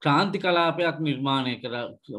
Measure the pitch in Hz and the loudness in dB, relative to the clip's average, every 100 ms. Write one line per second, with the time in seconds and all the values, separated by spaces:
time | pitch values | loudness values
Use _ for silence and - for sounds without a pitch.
0 | 151 147 196 190 185 175 170 165 170 151 | 2 4 2 0 0 2 2 2 -2 0
1 | 156 127 139 135 127 117 120 120 120 131 | -2 -2 0 0 0 -4 -6 -6 -8 -12
2 | - | -14